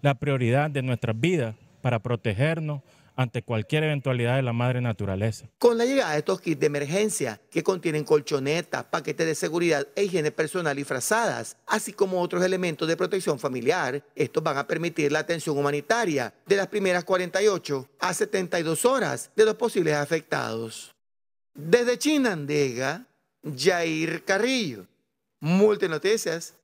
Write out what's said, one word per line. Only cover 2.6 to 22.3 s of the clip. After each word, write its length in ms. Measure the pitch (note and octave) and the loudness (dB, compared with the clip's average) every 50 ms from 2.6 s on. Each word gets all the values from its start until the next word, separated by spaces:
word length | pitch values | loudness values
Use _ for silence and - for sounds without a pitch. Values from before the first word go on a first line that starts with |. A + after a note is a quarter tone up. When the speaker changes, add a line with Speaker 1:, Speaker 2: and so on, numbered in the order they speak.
| D#3+ D3+ D3 C#3+ - _ _ _ _ - _ | -2 -4 -6 -6 -8 _ _ _ _ -16 _
Speaker 1:
ante 280 | - C3 A#2+ _ B2 - | -4 -4 -2 _ -8 -6
cualquier 420 | - A#2+ A2 G#2 - - D3+ D#3 | -2 -2 -4 -2 0 0 0 2
eventualidad 500 | D#3 D3+ C#3+ B2+ C#3 C3 A#2+ A#2+ A#2 B2 | 0 -2 -2 -2 -2 0 0 0 0 0
de 60 | C#3 | 0
la 100 | C3 B2 | 0 0
madre 300 | A#2 A#2 A#2+ B2 B2+ B2 | 0 0 0 0 0 0
naturaleza. 640 | B2 A#2+ A2+ - G#2 G2 F#2+ F#2+ G#2 A2+ G#2+ - - - _ _ | -2 -2 -4 -4 -4 -4 -2 -2 -2 -2 -2 -6 -12 -20 _ _
Speaker 2:
Con 200 | - A#3+ A#3 A3+ | 4 6 6 6
la 80 | A#3 | 2
llegada 260 | B3 C#4 C4+ A#3+ E3+ | 2 2 2 2 2
de 60 | D3+ D3+ | 0 -2
estos 240 | D3+ - F#3+ F3+ | 0 0 -2 -2
kits 180 | - F3 D#3+ C#3 | 0 -4 -2 2
de 60 | D3 | 2
emergencia, 760 | D#3 D3 C#3+ C#3+ C#3 D#3+ G3 G#3+ G#3+ - - D3 A#2+ G#2+ - _ _ | 0 0 0 -4 -2 0 0 0 0 0 -2 -4 -4 -6 -8 _ _
que 140 | - E3+ D#3+ | -4 -2 0
contienen 400 | - F#3+ F3+ - E3+ D#3 D3+ D3 | 0 0 0 0 -2 -2 -2 0
colchonetas, 800 | - D#3 D3+ C#3 - D#3 C#3 C3 C#3 D3+ E3+ - - - C3 A#2+ | 2 2 2 2 0 -2 -2 0 0 -2 -2 -2 -4 -6 -6 -6
paquetes 420 | _ - E3 C#3 - D3 - E3+ | _ -6 -6 -4 -4 -4 -2 -2
de 100 | D#3+ D#3 | -2 -2
seguridad 520 | - - E3+ D3+ E3+ E3+ E3+ D#3 C#3+ C#3 - - | -2 -4 -2 -2 0 2 2 2 0 -2 -4 -2
e 80 | - G3+ | -2 -2
higiene 280 | G3+ E3+ F3+ D3+ D3+ | 0 0 0 0 0
personal 460 | D3 - D#3+ D3 - F#3 F3 D#3 C#3+ C3+ | 0 -2 -4 -2 -2 -2 -2 -2 -2 -2
y 60 | C#3+ | -4
frazadas, 720 | - C#3 B2+ - - G#3+ A3+ A#3 G3+ C3+ A#2 A2+ - - _ _ | -6 -6 -4 0 0 0 2 2 0 -2 -4 -6 -10 -14 _ _
así 280 | - - G#3+ - - - | -2 -2 -2 -2 -4 0
como 260 | - G3+ F#3+ F#3 F3+ | 0 0 2 2 0
otros 240 | F3 F3 - F3+ F3+ | 0 0 0 0 0
elementos 460 | F#3 F#3+ F3+ F#3 F3 D#3 - D#3+ D#3 | 2 0 0 0 -2 -2 -2 -2 -2
de 80 | E3 E3 | 0 0
protección 420 | F3+ F3 G#3 F#3+ F3 - D3+ B2 | 0 -2 -2 -2 0 -2 -2 -2
familiar, 640 | - C#3 B2+ B2+ A#2 B2+ E3 F#3 D#3+ B2+ B2+ C#3+ - _ _ | -2 -4 -4 -2 0 0 0 0 0 -2 -4 -6 -8 _ _
estos 280 | - D#3 - - D#3+ D#3+ | -4 -4 -2 0 -2 -2
van 140 | D#3+ C#3+ C#3 | 0 -2 -2
a 100 | C#3+ - | -2 -2
permitir 460 | F3 D#3+ E3 F3 D#3+ - D3+ C#3+ C#3+ | -4 -2 -2 -4 -2 0 0 2 2
la 60 | D3+ | 0
atención 380 | D3+ - E3+ E3 - - D3+ C#3 | 0 -2 -4 -4 -2 -2 -2 0
humanitaria 760 | C#3+ C#3+ C#3+ D3 C#3+ - A3 A#3 A#3 F#3 D#3 C3+ B2 G#2+ - _ _ | 0 0 0 -2 0 0 0 0 2 0 0 -2 -2 -4 -8 _ _
de 120 | - F#3+ G3+ | 0 2 2
las 100 | F#3+ F3+ | 2 0
primeras 380 | - G#3+ G3 F#3 F3+ F3+ E3 | -2 0 0 2 2 0 0
cuarenta 360 | - F#3+ F#3 F3+ F3 - F#3+ | 0 0 0 0 0 -2 2
y 60 | G3+ G#3+ | 2 2
ocho 400 | G3 E3+ - - C#3+ C3+ B2+ - _ _ | 2 2 -2 -4 -6 -6 -6 -10 _ _
a 120 | - F#3 F3+ | -4 -2 0
setenta 460 | - G#3+ G3+ - F#3+ F#3 E3+ - F3 | -2 -2 -2 0 -4 -2 0 -2 -2
y 40 | E3+ | 0
dos 200 | D#3 D#3+ D#3 - | 0 -2 2 2
horas 480 | A#3+ C4+ C4+ G#3 D3+ C3 B2+ - - _ | 2 2 2 0 -2 -2 -4 -8 -10 _
de 120 | - A3 | 4 4
los 100 | A3 G#3+ | 4 4
posibles 400 | - B3 A#3 - G#3 E3+ D#3 D3+ | 0 -2 -2 0 0 2 2 2
afectados. 1000 | D3 D3 C#3 E3 D#3+ - _ - C#3 B2+ A2+ A2 A2+ A#2 A2+ A2+ - - - _ _ _ _ _ _ _ _ _ _ _ _ _ | 0 0 0 -2 -2 -2 _ -4 -2 -2 -4 -4 -6 -6 -8 -10 -14 -18 -20 _ _ _ _ _ _ _ _ _ _ _ _ _
Desde 440 | - D3 D#3+ F3 A#3+ A#3+ A#3 B3 A#3+ | -12 2 4 4 4 6 4 0 0
Chinandega, 1080 | - D4 D#4 D4 C4 A#3+ | 2 2 4 4 4 2